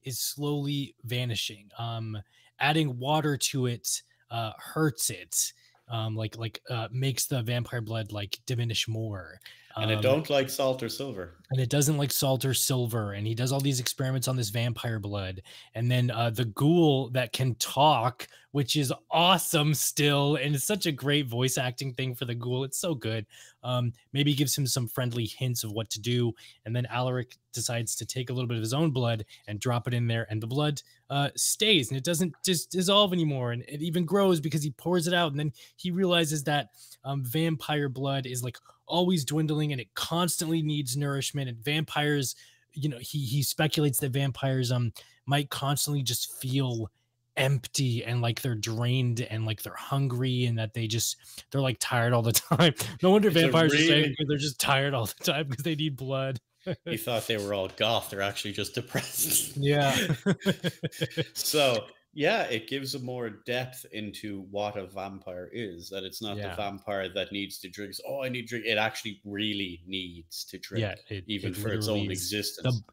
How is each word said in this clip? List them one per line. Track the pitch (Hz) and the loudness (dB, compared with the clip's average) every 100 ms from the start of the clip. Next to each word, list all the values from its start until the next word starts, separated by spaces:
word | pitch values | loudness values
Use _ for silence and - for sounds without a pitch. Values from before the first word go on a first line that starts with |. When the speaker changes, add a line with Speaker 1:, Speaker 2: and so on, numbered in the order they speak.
Speaker 1:
is | 135 120 | -10 -6
slowly | - - 147 147 143 143 139 - | -6 -4 -2 0 0 -2 -4 -8
vanishing. | 117 123 123 107 - 104 101 - | -6 -2 -2 -2 -4 -8 -16 -10
Um, | 117 117 110 107 - _ _ - | -6 -6 -6 -8 -12 _ _ -2
adding | 139 156 151 123 | 2 2 2 0
water | 131 156 151 139 | 0 2 2 0
to | - 135 123 | 0 0 -2
it, | 120 - - - _ - | -2 -4 -6 -8 _ -10
uh, | 117 110 - | -6 -6 -8
hurts | - 160 156 - - | -8 0 0 0 -4
it. | 110 90 - - - _ _ - | -4 -6 -2 -2 -4 _ _ -8
Um, | 113 110 110 | -4 -4 -2
like, | 110 117 | -4 -4
like, | 113 - - | -8 -8 -6
uh, | 123 113 | -6 -4
makes | 120 135 120 - | -2 -2 -2 -2
the | 135 | -2
vampire | 113 123 120 123 | 0 -2 -2 -4
blood, | 110 113 104 | -4 -4 -4
like, | 104 101 - - | -6 -6 -6 -4
diminish | 120 117 107 - | -2 0 -2 -2
more. | 110 113 101 82 - - - - - | -2 -4 -6 -10 -16 -20 -20 -12 -4
Speaker 2:
And | 107 | 0
it | 107 | 2
Speaker 1:
Um, | |
Speaker 2:
don't | 123 143 156 | 4 4 4
like | 143 135 | 2 2
salt | - 135 127 | 2 0 0
or | 113 | -2
silver. | - 139 104 85 - - | -6 -8 -8 -10 -12 -4
Speaker 1:
and | 131 | 0
it | 123 | 2
doesn't | 143 143 151 | 4 4 2
like | 139 | 0
salt | - 139 131 135 | 2 2 2 2
or | |
silver. | 120 - 131 120 113 101 | 0 2 2 0 -2 -4
And | 101 107 | -4 -2
he | |
does | 113 127 | 0 0
all | 135 | 0
these | 139 127 | 0 0
experiments | 123 - 131 131 123 | -2 -2 -2 -2 -2
on | 127 | -2
this | 104 | -2
vampire | 117 120 113 120 110 | -2 -2 -2 -4 -4
blood. | 101 101 95 92 - - - | -4 -4 -6 -8 -14 -20 -14
And | 113 120 | -4 2
then, | 127 123 | 4 4
uh, | 117 120 | 2 0
the | 110 117 | 0 -2
ghoul | 98 143 175 160 135 127 | 2 4 6 6 6 2
that | 123 123 | -2 -2
can | - 131 113 | 0 0 0
talk, | - - 151 135 120 - - - _ | -2 4 6 6 2 -2 -12 -18 _
which | 143 127 151 | -2 0 2
is | 131 139 - | 0 -2 0
awesome | 165 175 185 - 160 147 | 4 6 6 4 2 4
still. | 147 - - 147 143 143 147 | 2 0 2 4 4 4 2
And | 139 | 0
it's | 143 - | 0 0
such | 208 175 | 0 0
a | |
great | 131 135 147 135 | -2 2 2 2
voice | 117 131 143 | 0 0 2
acting | 127 123 135 123 | -2 -2 -6 -4
thing | 131 | -4
for | 120 123 | -4 -4
the | 120 | -4
ghoul. | 123 123 | -2 -2
It's | 131 - | -4 -4
so | 185 | -4
good. | 147 113 113 107 - - _ | -2 -2 -4 -6 -12 -20 _
Um, | 123 123 120 - _ | -2 0 0 -4 _
maybe | 139 147 139 | 0 2 4
gives | 147 - | 2 2
him | 131 | 0
some | - 117 | 0 -2
friendly | - 123 120 113 | -2 -2 0 -4
hints | - 131 120 | -2 -4 -2
of | 113 | -4
what | 104 110 | -4 -4
to | 110 | -4
do. | 110 123 120 - - - 110 | 0 2 2 -2 -10 -16 -4
And | 120 | -2
then | 123 | -2
Alaric | 120 127 127 120 - _ | -2 -2 -2 -6 -12 _
decides | 117 110 117 113 - | -6 -4 -2 -4 -6
to | 113 | -6
take | 131 123 | -6 -4
a | |
little | 127 120 | -2 -2
bit | 117 | -2
of | |
his | 110 | 0
own | 135 165 | 2 2
blood | 131 120 113 104 - - | 2 2 0 -4 -14 -10
and | 107 | -4
drop | 127 120 123 | 0 0 0
it | |
in | 120 120 | 0 2
there. | 113 113 | 0 -2
And | 110 | -4
the | 113 | -2
blood, | 135 147 143 - _ - | 0 0 -2 -8 _ -6
uh, | 139 143 - | -2 -2 0
stays, | - - 214 190 123 | -2 2 6 6 4
and | 135 | -2
it | |
doesn't | 131 165 180 - | 0 2 0 0
dis-, | - 175 - | 0 0 0
dissolve | 185 180 202 202 | 0 4 6 6
anymore. | 180 156 135 123 | 4 2 0 0
And | 120 - | -2 -6
it | 147 | -6
even | 165 170 160 | -2 0 2
grows | 202 196 170 | 4 6 4
because | 151 156 | 2 0
he | 147 | -2
pours | - 165 180 165 | -4 0 2 4
it | 175 | 4
out. | 165 | 2
And | 143 | 0
then | 151 - - - | -4 -4 -14 -10
he | 180 | -4
realizes | 175 185 175 160 156 | 0 2 4 2 0
that, | 135 147 127 - - - | 0 0 0 -10 -20 -14
um, | 139 139 | -6 -4
vampire | 123 156 165 156 - 151 143 | -2 0 0 0 0 0 0
blood | 123 135 135 127 | -2 -2 -2 -2
is, | 127 | -4
like, | 123 - - - - | -6 -8 -16 -20 -4
always | 165 180 180 127 | 2 4 2 2
dwindling, | 151 156 151 151 | 0 2 2 0
and | 135 | -2
it | 110 | -6
constantly | - - 165 175 - 160 165 | -6 -2 0 0 0 0 0
needs | 151 147 135 131 | 2 0 -2 -2
nourishment, | 143 139 127 143 131 | 0 0 -2 -4 -6
and | 117 | -4
vampires, | 117 156 156 151 147 147 127 - - _ _ | -2 0 0 0 2 2 0 -6 -14 _ _
you | - 143 | -6 -4
know, | 120 | -4
he, | - 147 131 | -6 -4 -2
he | 143 | 0
speculates | 131 - 151 - 147 135 | 0 0 0 2 2 2
that | 143 | 0
vampires, | 131 139 123 135 131 120 | 0 0 0 0 0 2
um, | 123 117 - - _ - | 2 0 -4 -14 _ -2
might | 143 139 | 0 0
constantly | - 135 143 - 143 | -2 0 0 0 -2
just | 120 120 - - | 0 -2 -4 -6
feel | 131 135 131 117 107 _ _ _ _ - | -2 0 0 -2 -6 _ _ _ _ 0
empty | 135 139 - - 135 117 | 2 2 0 0 0 0
and | 113 120 | 0 0
like | 120 117 | 0 0
they're | 135 110 | -2 -2
drained | 110 113 120 127 123 117 | -2 -2 0 2 2 0
and | 127 110 110 | -2 -2 -2
like | 107 | -4
they're | 101 87 | -6 -10
hungry | - 139 139 123 131 127 123 | -4 0 0 0 0 2 2
and | 113 | 0
that | 110 | -2
they | 120 110 | -2 -2
just, | 113 - - - - - | 0 -2 -4 -10 -18 -6
they're, | 139 | -2
like, | 131 117 | 0 0
tired | - 123 117 | 0 2 4
all | 120 | 4
the | 113 | 4
<laughs> | 113 - 165 | 2 2 6
time. | 165 - - - | 6 4 -4 2
No | 180 | 6
wonder | 208 208 | 8 8
Speaker 2:
It's | 165 | 6
a | |
Speaker 1:
vampires | 165 160 160 | 6 8 6
are | 147 | 6
so | |
Speaker 2:
really | 160 151 | 6 6
Speaker 1:
angry. | 151 131 143 | 4 2 0
They're | 147 | 0
just | 147 - | -2 0
tired | - 135 139 | 2 4 4
all | 135 107 | 0 -2
the | - | -4
time | - 143 147 | -2 0 -2
'cause | 123 | -4
they | 165 156 | -2 -2
need | 156 127 | -2 -4
blood. | 131 135 135 123 _ _ - | -4 -2 -2 -4 _ _ -8
<laughs> | 139 - | -8 -6
Speaker 2:
He | 110 | -6
thought | 127 117 104 | -2 -2 0
they | 110 | -2
were | 101 | 0
all | 101 95 | -2 -2
goth. | - 110 113 - | 0 2 2 0
They're | 98 | -2
actually | 98 101 107 | -2 -2 -6
just | 101 101 - | -4 -6 -6
depressed. | - - - - 156 - - 143 | -4 -4 -4 -2 0 0 -2 -2
Speaker 1:
Yeah. | 139 147 139 131 185 147 139 | 2 4 4 2 0 0 0
<laughs> | - 196 - 170 - 160 - 151 - 160 | 0 0 0 -2 -6 -8 -6 -6 -4 -6
Speaker 2:
So, | - - 151 139 113 - - _ | -4 -2 2 4 2 -2 -14 _
yeah, | 156 151 220 | -2 0 2
it | 165 113 110 | 0 -2 -4
gives | 139 135 135 | -6 -6 -8
a | |
more | 123 123 117 | -8 -6 -8
depth | 101 - 123 127 - - | -8 -4 -4 -4 -10 -12
into | 107 104 - 107 98 | -10 -8 -8 -10 -10
what | 95 98 104 101 | -8 -4 -4 -4
a | 95 | -10
vampire | 98 98 98 95 90 90 | -8 -10 -10 -12 -12 -10
is, | 117 107 85 87 | -8 -8 -10 -10
that | 98 | -10
it's | 92 - | -8 -8
not | 107 101 | -8 -6
the | 101 | -6
Speaker 1:
Yeah. | 87 | -6
Speaker 2:
vampire | 101 98 - 98 95 | -6 -6 -6 -4 -4
that | 95 95 | -4 -4
needs | 101 98 - | -4 -8 -10
to | 95 | -14
drink. | 87 101 - - | -12 -12 -10 -8
"Oh, | 139 | -6
I | 131 | -4
need | 123 113 | -6 -6
drink." | 120 110 | -6 0
It | 107 | 2
actually | 110 - 113 98 | 2 -2 -10 -12
really | 101 101 107 101 95 85 87 | -8 -4 -2 -2 -4 -8 -8
needs | 95 90 85 80 - - | -8 -8 -12 -14 -12 -12
to | 95 | -14
drink, | - 110 | -8 -4
Speaker 1:
Yeah, | 104 - - | -4 -4 -10
it, | 101 92 | -10 -6
Speaker 2:
even | 104 95 | -6 -6
Speaker 1:
it | 90 | -4
Speaker 2:
for | 107 | -4
its | 113 104 | -2 0
Speaker 1:
literally | 104 | 0
Speaker 2:
own | 92 | -2
Speaker 1:
is | 90 | -4
Speaker 2:
existence. | 87 104 101 - | -4 -4 -4 -2
Speaker 1:
the, | 127 120 - | 0 0 -4